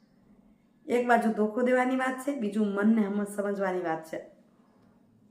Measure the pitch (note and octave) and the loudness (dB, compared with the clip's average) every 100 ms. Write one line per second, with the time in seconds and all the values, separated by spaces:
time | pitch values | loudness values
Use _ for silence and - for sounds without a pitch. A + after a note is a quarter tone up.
0 | _ _ _ - _ _ _ _ - A#3+ | _ _ _ -20 _ _ _ _ -2 0
1 | A#3+ A3+ A3 G3+ G#3+ B3 B3 B3+ B3+ C4 | 4 4 4 0 0 0 2 2 2 0
2 | C4 C4 C#4+ C#4 G#3 G#3 G#3 G3 G#3 A3+ | -2 -4 -6 -4 -4 0 0 2 4 4
3 | G3 G#3 G3+ - G3+ G3 F#3+ F3+ E3+ D#3+ | 2 -2 -4 -4 -4 -2 -2 -2 -4 -6
4 | - - - - _ _ _ _ _ _ | -6 -12 -12 -20 _ _ _ _ _ _
5 | _ _ _ | _ _ _